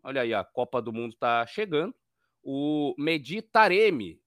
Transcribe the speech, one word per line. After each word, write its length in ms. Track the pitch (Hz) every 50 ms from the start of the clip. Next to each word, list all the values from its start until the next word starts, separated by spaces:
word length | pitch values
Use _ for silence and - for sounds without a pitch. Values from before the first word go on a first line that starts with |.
Olha 200 | _ 135 135 135
aí, 100 | 123 117
a 100 | 113 101
Copa 380 | 92 _ _ - 123 - - 123
do 120 | 113 120
Mundo 220 | 113 113 117 117 110
tá 320 | _ - 120 120 117 120
chegando. 480 | 113 - - 214 202 156 147 165 220 262 _ _ _ _ _ _ _ _ _
O 520 | _ 139 135 139 143 147 151 151 147 139 -
Mehdi 460 | - 143 160 165 156 131 120 175 220
Taremi 760 | - _ - 226 220 196 180 196 220 214 175 127 101 85 80 _ _